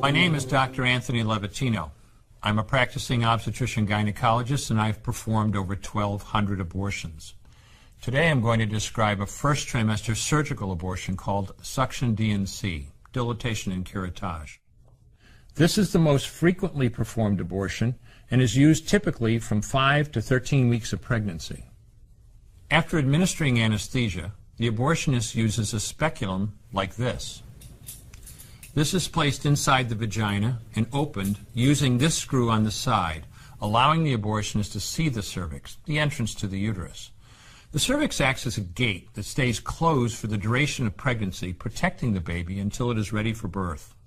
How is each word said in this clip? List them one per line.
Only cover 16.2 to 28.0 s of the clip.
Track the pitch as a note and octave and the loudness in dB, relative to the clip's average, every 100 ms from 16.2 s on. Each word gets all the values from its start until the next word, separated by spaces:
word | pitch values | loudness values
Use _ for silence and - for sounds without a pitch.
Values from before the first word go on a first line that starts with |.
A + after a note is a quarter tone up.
| - | 0
frequently | - E3 F3+ D#3 C#3+ B2+ | 2 2 2 -2 0 0
performed | - A2+ - A2 G2 | 0 -4 0 2 2
abortion | F2 F#2 F#2+ - A2+ B2 - - - | 0 -2 -2 0 -2 -2 -10 -20 0
and | B2+ | 4
is | B2+ G#2+ | 4 6
used | D3 D#3 - | 8 6 4
typically | G3+ G3 - A2+ A2+ | 2 2 0 2 2
from | A2 G#2+ | 0 -2
five | G2+ - D3+ D3 D3 | 0 2 4 4 2
to | A#2 | -2
thirteen | G#2+ B2+ - C#3+ B2 | 2 0 4 4 4
weeks | A#2 A2+ | 2 0
of | G2 | -6
pregnancy. | - A#2+ G#2 E2 - D#2 - - - - - - - - - - - | -2 -2 0 -6 -10 -12 -14 -20 -20 -20 -20 -20 -20 -20 -20 -20 0
After | D3+ E3 E3+ | 2 2 2
administering | C3+ C#3+ F#3 - D3+ A#2+ | 4 4 2 2 2 4
anesthesia, | A2+ G#2+ - C3 A#2 F2 E2+ - - - | 4 2 0 -2 0 -2 -8 -12 -18 -2
the | A#2 | -2
abortionist | A2 C3+ D#3+ - B2+ A2 A#2+ | 0 0 2 2 0 0 0
uses | A2 G#2 G#2 | 0 2 -2
a | G#2+ | -2
speculum | - - D3+ D#3+ G2+ F#2 G2+ - - | -4 -2 -4 -2 -4 -2 -4 -6 -6
like | G2+ F#2+ - | -4 -4 -2
this. | B2 - - - - - - - - - | -4 -4 -8 -12 -18 -20 -20 -20 -18 -18